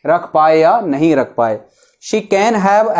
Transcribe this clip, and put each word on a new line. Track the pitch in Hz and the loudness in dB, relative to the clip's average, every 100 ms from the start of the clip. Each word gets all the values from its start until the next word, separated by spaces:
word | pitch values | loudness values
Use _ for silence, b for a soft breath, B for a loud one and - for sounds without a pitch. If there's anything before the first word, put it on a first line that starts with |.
| 143 | -2
रख | 170 - | -2 -2
पाए | 156 156 160 | 0 2 4
या | 160 233 | 2 0
नहीं | 190 139 165 143 | -2 0 0 0
रख | 120 - | -2 -2
पाए। | 113 107 - b b b | -2 -4 -10 b b b
She | - 214 214 | -6 -6 -2
can | 196 220 220 | -2 0 0
have | 190 208 220 | 2 2 0